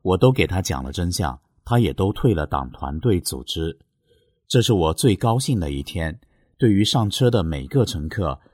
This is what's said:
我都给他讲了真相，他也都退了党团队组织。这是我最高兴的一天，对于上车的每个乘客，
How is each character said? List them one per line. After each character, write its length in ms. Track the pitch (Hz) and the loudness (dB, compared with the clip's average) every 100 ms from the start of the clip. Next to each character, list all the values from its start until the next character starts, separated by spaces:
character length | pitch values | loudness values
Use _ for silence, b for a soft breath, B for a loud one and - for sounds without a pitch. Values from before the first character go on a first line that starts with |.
我 160 | 92 92 | -2 4
都 140 | 127 | 4
给 160 | 131 80 | 4 0
他 140 | 90 | 0
讲 220 | - 67 | -4 -6
了 80 | 65 | -6
真 200 | 78 87 | -4 -4
相， 260 | 87 78 62 _ _ | -2 -4 -6 _ _
他 140 | - 120 | -2 2
也 140 | 95 | 2
都 180 | 67 98 | 0 -2
退 200 | - 127 | 2 2
了 140 | 82 73 | 2 0
党 220 | 71 64 | -4 -6
团 260 | - 69 78 | -10 -8 -2
队 200 | 120 90 | 0 0
组 240 | - 65 | -2 -8
织。 340 | - 82 80 - _ _ _ _ _ _ - | -8 -6 -6 -8 _ _ _ _ _ _ 0
这 140 | 123 | 2
是 120 | 117 | 4
我 200 | 101 80 | 4 2
最 220 | 85 131 95 | 2 2 2
高 220 | 117 120 | 0 0
兴 220 | 139 113 | 0 -2
的 120 | 73 | -2
一 120 | 69 | -4
天， 360 | 69 87 80 - _ _ _ - | -6 -6 -6 -8 _ _ _ 0
对 140 | 117 | 4
于 120 | 98 | 4
上 260 | 107 127 104 | 4 2 0
车 200 | - 127 | 2 2
的 140 | 110 | 2
每 240 | 82 73 67 | 0 -4 -2
个 180 | 139 110 | 0 0
乘 220 | 76 78 | -2 -6
客， 300 | - 82 64 b | -4 -4 -6 b